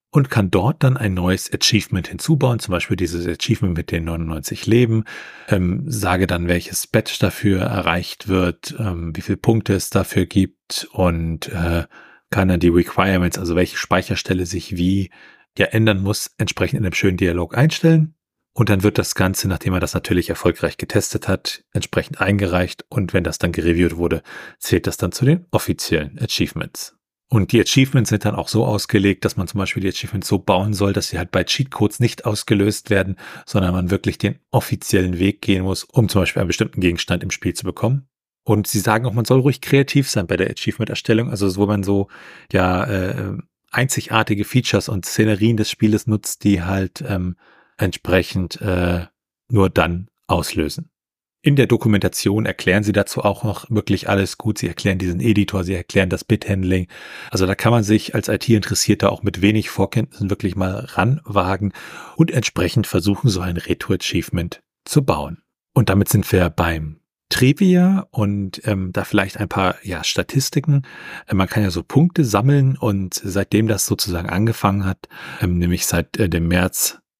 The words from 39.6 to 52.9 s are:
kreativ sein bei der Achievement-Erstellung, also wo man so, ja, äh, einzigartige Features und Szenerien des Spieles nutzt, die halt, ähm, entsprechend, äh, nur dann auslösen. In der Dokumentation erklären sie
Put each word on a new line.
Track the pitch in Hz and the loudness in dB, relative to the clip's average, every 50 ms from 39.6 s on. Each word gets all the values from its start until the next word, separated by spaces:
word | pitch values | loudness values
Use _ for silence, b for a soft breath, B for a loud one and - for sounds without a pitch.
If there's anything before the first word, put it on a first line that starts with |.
kreativ | - - 139 139 139 - - 143 135 - | 0 2 2 2 2 4 2 0 2 2
sein | - 110 92 | -2 -2 -2
bei | 85 90 | -2 0
der | 90 - 120 | 0 0 -2
Achievement-Erstellung, | 120 - - 135 - - 117 107 - - - - 113 110 117 - | -4 -4 -4 -4 -2 -2 -4 -6 -6 -6 0 2 2 2 2 -2
also | - 98 98 98 90 | -4 -2 -2 -2 2
wo | 98 101 | 2 0
man | 98 104 101 95 | 2 2 0 0
so, | 98 101 98 98 B B B B B B B B B | 0 0 0 0 B B B B B B B B B
ja, | - 95 92 92 92 90 - | 0 2 2 2 2 0 0
äh, | 127 104 95 92 95 - 123 107 95 98 - - _ _ _ _ _ | -2 -2 -2 -2 -2 -4 -4 -6 -6 -8 -10 -12 _ _ _ _ _
einzigartige | - - 127 131 - - - - 117 110 110 - 107 101 101 | -2 0 0 0 -2 -4 -4 0 0 0 2 2 0 -2 -2
Features | - - 127 117 - - 101 - - | 2 2 0 2 4 0 0 0 0
und | 110 95 - | -6 -6 -6
Szenerien | - - - 110 110 107 95 107 117 117 | -4 0 2 2 2 4 2 2 2 4
des | 107 107 - | 2 0 -2
Spieles | - - 110 107 107 101 - | -2 0 2 2 2 2 2
nutzt, | - 107 104 - - - - - | 0 -2 -2 -2 -8 -10 -2 2
die | 104 101 92 85 | 2 2 2 0
halt, | 92 98 98 95 90 - - 143 | -2 -2 -2 -2 -4 -6 -10 -6
ähm, | 120 101 92 90 90 87 b b b b b b b b | -4 -4 -2 -2 -4 -6 b b b b b b b b
entsprechend, | - - 95 - - _ - 90 92 87 - - 98 92 85 - - | -2 -2 -2 -2 -4 _ 2 2 2 2 0 -2 -4 -4 -4 -6 -6
äh, | - 104 90 90 87 87 87 87 87 - _ _ _ _ _ _ _ _ | -4 -2 0 0 0 0 0 -2 -4 -8 _ _ _ _ _ _ _ _
nur | 120 104 95 92 | 2 4 4 4
dann | - - 82 82 87 90 98 - _ _ _ | 4 2 2 2 0 -4 -8 -12 _ _ _
auslösen. | - 87 87 82 - - - 78 73 - - 170 _ _ _ _ _ _ _ _ _ _ _ | -2 -2 -2 -2 -2 -2 -2 -2 -2 -4 -8 -12 _ _ _ _ _ _ _ _ _ _ _
In | - 151 143 | 2 2 4
der | 139 123 | 4 4
Dokumentation | 101 120 107 - 113 104 98 - 90 - - - 101 101 110 113 | 4 2 2 4 2 2 4 2 0 -2 0 -2 0 0 0 -2
erklären | 107 92 - - 92 90 104 104 | -4 -6 -2 0 2 2 2 2
sie | 104 | 2